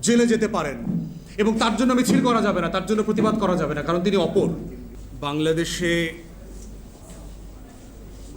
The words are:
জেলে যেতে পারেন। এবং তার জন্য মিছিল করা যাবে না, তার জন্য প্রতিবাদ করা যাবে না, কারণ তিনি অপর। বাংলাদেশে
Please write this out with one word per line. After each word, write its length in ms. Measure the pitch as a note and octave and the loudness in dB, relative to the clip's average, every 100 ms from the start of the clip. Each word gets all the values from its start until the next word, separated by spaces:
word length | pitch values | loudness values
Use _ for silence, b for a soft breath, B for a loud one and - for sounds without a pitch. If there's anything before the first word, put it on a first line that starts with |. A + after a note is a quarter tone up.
জেলে 240 | - A#3+ A#3+ | 4 6 6
যেতে 220 | A3 G#3 | 4 2
পারেন। 280 | F#3+ D3 B2 A#2 E3+ - B B - | 0 -2 -4 -4 -4 -4 B B 0
এবং 220 | G#3+ A3 | 2 4
তার 180 | A#3+ G#3+ | 2 4
জন্য 160 | B3+ | 4
মিছিল 320 | B3 - C4+ | 4 4 4
করা 180 | A#3+ A#3 | 4 4
যাবে 180 | A3 F3+ | 4 2
না, 80 | E3+ | 0
তার 180 | F#3+ F#3 | -2 0
জন্য 160 | G#3+ | 0
প্রতিবাদ 360 | G#3+ G#3+ G#3+ G#3+ | 2 2 2 2
করা 180 | F#3+ F3 | 2 2
যাবে 180 | D3 | 0
না, 80 | D3 | -2
কারণ 200 | C#3+ F3 | 0 0
তিনি 140 | F#3+ F#3+ | 2 2
অপর। 320 | E3 G3 E3+ - - - - - - - | 4 2 2 0 -8 -12 -14 -16 -16 -8
বাংলাদেশে 920 | C#3+ D3 D#3 D#3+ E3 - F3 E3+ E3 E3 - - - - - - - - - - - - - - - - - - - - - | -4 0 2 2 0 -2 0 2 0 -6 -14 -18 -16 -16 -14 -16 -16 -18 -18 -16 -16 -16 -16 -18 -18 -18 -18 -18 -16 -16 -16